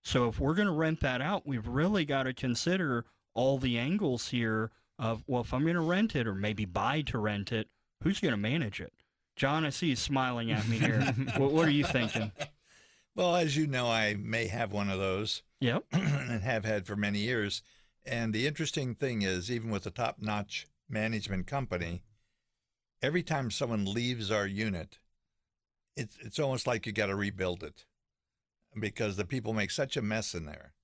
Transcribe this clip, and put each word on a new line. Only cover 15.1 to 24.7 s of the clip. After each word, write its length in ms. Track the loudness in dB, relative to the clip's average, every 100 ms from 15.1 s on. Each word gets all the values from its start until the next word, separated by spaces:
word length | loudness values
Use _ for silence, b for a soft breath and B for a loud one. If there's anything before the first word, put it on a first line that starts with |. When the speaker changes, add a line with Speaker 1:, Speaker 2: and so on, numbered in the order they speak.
| 0 -2 -6 _ _
Speaker 1:
Yep. 240 | 0 0 0
Speaker 3:
<clears throat> 40 |
And 500 | 0 0 -2 -2 -2
have 220 | 0 0
had 220 | 0 -2 -2
for 80 | -2
many 240 | 0 0
years. 420 | 0 0 -2 -4 b b b b -6
And 260 | -4 -2
the 140 | 0 -2
interesting 480 | -2 -4 -2 -4 -2
thing 280 | -2 0
is, 280 | 0 0 -2
even 200 | -4 -2
with 140 | -4 -4
a 60 |
top-notch 760 | -4 -4 -2 -4 -4 -4 -8 -10 _ -6
management 600 | -2 -2 -2 -2 -4 -2
company, 560 | -4 -2 -2 -2 -6 -10 _ _ _ _ _ _ _ _ _
every 220 | 0 0
time 280 | 0 -2 -2
someone 320 | -2 -2 0
leaves 480 | 0 0 0 -2 0
our 160 | 0 0
unit, 520 | 0 -2